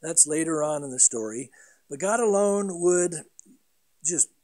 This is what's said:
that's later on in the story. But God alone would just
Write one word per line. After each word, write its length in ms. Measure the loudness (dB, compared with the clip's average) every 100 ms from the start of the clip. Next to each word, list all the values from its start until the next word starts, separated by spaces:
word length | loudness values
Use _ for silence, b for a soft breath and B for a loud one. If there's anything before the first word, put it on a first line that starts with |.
that's 260 | 0 2 2
later 340 | 2 0 0
on 200 | 0 -2
in 80 | -6
the 80 | 2
story. 520 | 2 2 -6 -8 -12 b b b _
But 100 | -6
God 220 | -2 0
alone 580 | 2 2 2 0 -2 0
would 440 | 2 2 0 -4 -16 -20 _ -20 _ _ _ _
just 260 | -6 -2 -4 _